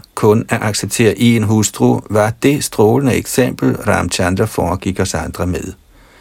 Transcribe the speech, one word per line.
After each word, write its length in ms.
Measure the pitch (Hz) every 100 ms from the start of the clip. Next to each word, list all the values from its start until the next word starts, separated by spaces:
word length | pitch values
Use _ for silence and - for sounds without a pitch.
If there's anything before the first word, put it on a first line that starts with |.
| -
kun 320 | - 110 110 -
at 100 | 113
acceptere 520 | 104 104 101 - 113
én 300 | - 120 117
hustru, 560 | 107 110 107 - 123 120 -
var 220 | 104 107 113
det 220 | 139 143
strålende 500 | - - 107 123 139
eksempel, 640 | - - - 127 127 131 120
Ramchandra 680 | - 90 87 - 90 95
foregik 560 | 110 - 85 90 101 95
os 140 | 92
andre 320 | 80 76 76 90
med. 260 | 87 - - _ _ _ -